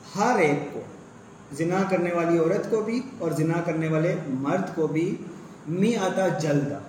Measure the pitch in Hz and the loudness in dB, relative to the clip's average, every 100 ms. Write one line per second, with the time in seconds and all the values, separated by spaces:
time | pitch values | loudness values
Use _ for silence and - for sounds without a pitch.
0 | - 190 226 233 156 143 - 117 - - | -8 0 2 4 4 2 -2 -10 -12 -16
1 | - - - - - - 165 185 185 185 | -20 -20 -20 -20 -16 -4 0 0 2 2
2 | 175 170 165 170 165 202 - 220 208 240 | 2 0 2 4 4 2 2 0 0 -2
3 | - - 170 151 156 170 170 160 160 156 | -4 -4 -2 0 0 0 0 0 0 2
4 | 170 - 139 131 139 185 190 - 151 151 | 2 0 -2 -2 0 0 -2 -2 0 0
5 | 180 - - - - - 151 175 220 220 | 0 -2 -8 -14 -16 -16 -6 0 2 2
6 | 190 190 185 156 156 143 127 - | 0 2 0 2 2 2 0 -6